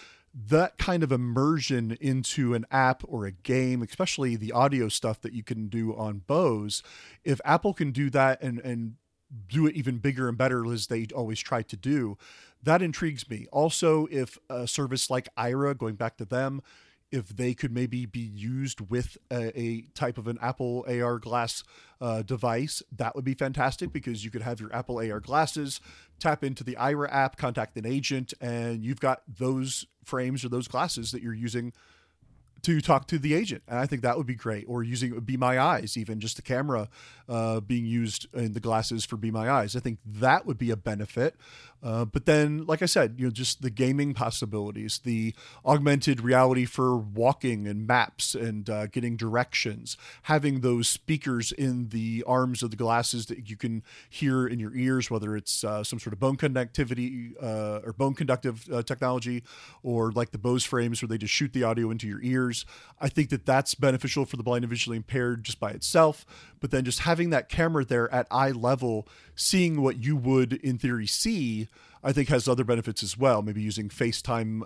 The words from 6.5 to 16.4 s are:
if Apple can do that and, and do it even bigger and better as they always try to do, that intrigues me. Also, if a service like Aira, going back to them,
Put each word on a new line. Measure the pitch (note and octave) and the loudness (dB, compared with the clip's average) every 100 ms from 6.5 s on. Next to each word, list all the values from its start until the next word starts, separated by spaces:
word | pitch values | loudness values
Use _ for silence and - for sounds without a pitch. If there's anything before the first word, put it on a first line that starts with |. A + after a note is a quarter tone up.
| G#2+ G#2 - - - - - | 2 -2 -6 -8 -18 -20 -8
if | - C3+ | -2 0
Apple | C#3 E3 G#3 | 2 2 2
can | - D3+ | 0 -2
do | B2+ C#3+ | 0 0
that | C3+ C3+ C3 | 4 4 2
and, | C3 A#2 | -2 -4
and | B2+ A#2 A2+ A2+ _ _ _ A#2+ F#2 | -4 -6 -6 -10 _ _ _ -16 -4
do | C#3+ D#3 | 2 2
it | |
even | D3 B2+ A#2+ | 2 -2 -2
bigger | C#3 B2+ B2+ | -2 0 -2
and | A#2 | 2
better | C3 B2+ A#2 | 2 2 0
as | A2+ - | -2 -2
they | A2+ A2 | -4 -4
always | C3+ A2+ A2 | -4 -4 -6
try | - B2 | -4 -4
to | A2+ G#2 | -4 -6
do, | B2+ D3 A2+ G2+ - - - _ | 0 0 0 -6 -16 -20 -20 _
that | C3 F3 | 2 4
intrigues | F3+ D3 E3 C3+ - | 2 -2 -4 -4 -8
me. | G#2+ - | -10 -4
Also, | C#3+ D#3 - E3+ D#3 D#3 | 0 2 2 4 4 2
if | C#3 B2 - - | -2 -4 -8 -10
a | B2 A#2+ | -6 -4
service | - C3+ B2+ - | -2 -2 -2 0
like | C3 - - | -2 -4 -4
Aira, | A#2+ C3 C#3+ C3+ | 0 0 0 0
going | A#2 G#2+ | -4 -2
back | A2+ - | -4 -6
to | |
them, | G#2 B2+ | -4 -2